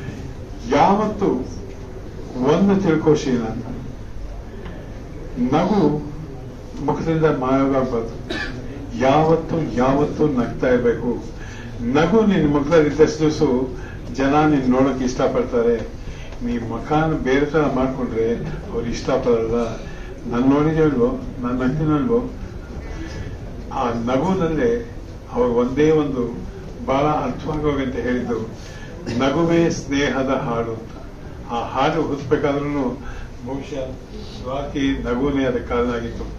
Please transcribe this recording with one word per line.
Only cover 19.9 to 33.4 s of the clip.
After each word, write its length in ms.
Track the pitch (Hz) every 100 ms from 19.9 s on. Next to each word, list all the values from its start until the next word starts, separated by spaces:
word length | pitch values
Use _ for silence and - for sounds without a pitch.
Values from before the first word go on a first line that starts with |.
| - - - -
ನನ್ 180 | 117 135
ನೋಡಿದೇವಲ್ವೋ, 560 | 143 151 160 156 127 120 131 - -
ನನ್ 160 | 123
ನಗ್ತೀನಲ್ವೋ, 760 | 127 127 151 156 151 123 117 - - - - - - - - - - - - - - -
ಆ 160 | 135 127
ನಗುನಲ್ಲೇ 1040 | 117 117 135 175 185 165 156 120 113 - - - - -
ಅವ್ರು 180 | 123 123
ಒಂದೇ 400 | 117 123 135 156
ಒಂದು 560 | 156 143 123 117 - - - - - 120
ಬಹಳ 180 | 135
ಅರ್ಥವಾಗೋಗೆ 800 | 151 104 123 - - 151 147 135
ಅಂತ 100 | 131
ಹೇಳಿದ್ದು, 460 | 120 120 123 117 113 110 - - - - - - 113
"ನಗುವೇ 520 | 135 147 165 170 165
ಸ್ನೇಹದ 600 | - - 139 143 135 131
ಹಾಡು" 400 | 131 120 117 113
ಅಂತ. 200 | 113 - - - - - - -
ಆ 180 | 117 -
ಹಾಡು 340 | 131 143 165
ಹುಟ್ಟಬೇಕಾದ್ರೂ 1000 | 135 139 120 143 147 143 143 143 123 120 - - - -